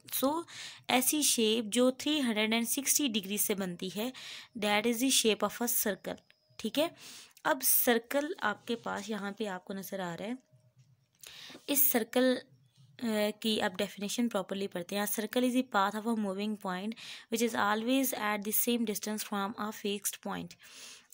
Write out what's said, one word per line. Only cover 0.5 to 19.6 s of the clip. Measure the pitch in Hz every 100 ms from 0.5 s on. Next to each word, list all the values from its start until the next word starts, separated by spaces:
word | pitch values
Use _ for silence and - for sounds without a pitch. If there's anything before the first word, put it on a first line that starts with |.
| - - - -
ऐसी | 247 262 302
शेप | 269 - 220 226 214
जो | 233 254
थ्री | 254 294 302
हंड्रेड | 247 214 220
एंड | 226 233
सिक्सटी | - 269 - 285
डिग्री | 214 190 202
से | - 196
बनती | 190 175 185
है, | 196 247 262 - - - 220
that | 208 208 233
is | 226
the | 269 - 226
shape | 202 208
of | -
a | 240 - 220
circle, | 190 - - _ _ _ -
ठीक | 220 277
है। | 320 - - - - - -
अब | -
सर्कल | - - - 233 - 277 294 381
आपके | 214 202 - 233
पास | 190 196 202
यहाँ | 208 202
पे | 202 214
आपको | 185 -
नज़र | 196 190 196
आ | 180 170
रहा | 196
है। | 262 _ _ _ _ _ _ _ _ - - - - -
इस | 285 -
सर्कल, | 240 226 247 254 254
अ, | - _ _ _ - - 233 214 208 214
की | 226 214
आप | 208 185
डेफिनेशन | 202 - 196 - 240
प्रॉपरली | 202 180 196 196
पढ़ते | 180 175 202
हैं। | 208
A |
circle | - 220 254
is | 254 247
the | 254 202
path | 196 214
of | 214 220
a | 202
moving | 190 208 208 190
point | 180 208 226 - - -
which | 226 233
is | 240
always | 202 214 233 269 262 -
at | 208 208 208
the | 202 -
same | 240 214
distance | 202 208 214 -
from | 202 196
a | -